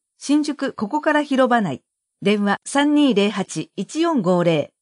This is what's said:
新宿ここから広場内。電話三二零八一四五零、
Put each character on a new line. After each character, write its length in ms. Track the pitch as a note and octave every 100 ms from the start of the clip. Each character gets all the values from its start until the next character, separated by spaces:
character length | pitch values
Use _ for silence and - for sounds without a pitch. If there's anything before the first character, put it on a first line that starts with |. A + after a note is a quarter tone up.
| _ _
新 260 | - D4
宿 280 | D4+ C#4+ C4+
こ 160 | - G3+
こ 120 | D4
か 120 | D4+
ら 100 | D4
広 260 | D4 C4 B3+
場 120 | A#3+
内。 220 | F#3 C3 _ _ _ _
電 200 | G3 G#3
話 160 | G3+ G3+
三 300 | - C#4 D4
二 200 | D4 C#4+
零 160 | G3+ G3+
八 400 | G3+ - D#3+ - -
一 240 | G3 D4+
四 220 | E4+ D4
五 200 | F3 F3+
零、 300 | E3+ D#3 - _